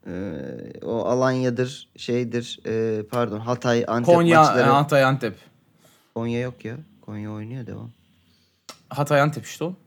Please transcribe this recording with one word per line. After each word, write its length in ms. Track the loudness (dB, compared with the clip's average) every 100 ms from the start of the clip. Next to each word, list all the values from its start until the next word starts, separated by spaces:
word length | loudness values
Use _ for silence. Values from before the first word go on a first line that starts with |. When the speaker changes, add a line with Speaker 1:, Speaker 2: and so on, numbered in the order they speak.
| -10
Speaker 1:
Ee, 40 | -8 -8 -8 -10 -12 -14 -12 -6
o 200 | -4 -2
Alanya'dır, 840 | 0 0 0 -2 -2 -4 -6 -20 -16
şeydir, 640 | -4 -4 -2 -4 -6 -10 -6
e, 380 | -2 -2 -2 -4
pardon, 280 | -2 -2 -4
Hatay, 440 | -4 -2 2 0 2
Antep 280 | 0 6 6
Speaker 2:
Konya, 240 | 8 8
Speaker 1:
maçları. 180 | 8 6
Speaker 2:
e, 40 | 4
Hatay, 320 | 4 4 4
Antep. 320 | 4 2 -2 -6 -18 _ _ _ _ _ _ -8
Speaker 1:
Konya 240 | -4 -4
yok 260 | -6 -8 -12
ya. 100 | -12 -16 _
Konya 300 | -14 -12 -10
oynuyor, 360 | -10 -10 -12 -12
devam. 240 | -12 -14 -18 _ _ _ _ _ _ -20 -20 _
Speaker 2:
Hatay, 320 | -4 0 2
Antep 240 | 2 0 -12
işte 180 | -8
o. 120 | -8 -8